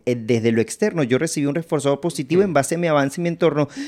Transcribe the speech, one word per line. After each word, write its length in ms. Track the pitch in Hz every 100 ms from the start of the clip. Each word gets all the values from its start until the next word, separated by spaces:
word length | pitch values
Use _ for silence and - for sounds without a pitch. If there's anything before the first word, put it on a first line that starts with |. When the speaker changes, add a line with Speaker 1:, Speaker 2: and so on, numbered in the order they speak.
| -
Speaker 1:
Eh, 80 | 120
desde 320 | 110 117 113
lo 120 | 113
externo 400 | 110 - 208 175
yo 160 | 131 127
recibí 260 | 160 -
un 100 | 143
reforzador 460 | 170 165 156 135 139
positivo 400 | 170 - 135 175
Speaker 2:
Mm. 40 | 202
Speaker 1:
en 60 |
base 220 | 143 131 170
a 20 |
mi 80 | 175
avance 340 | 151 139 -
en 40 |
mi 40 | 170
entorno, 400 | 165 170 147 143 -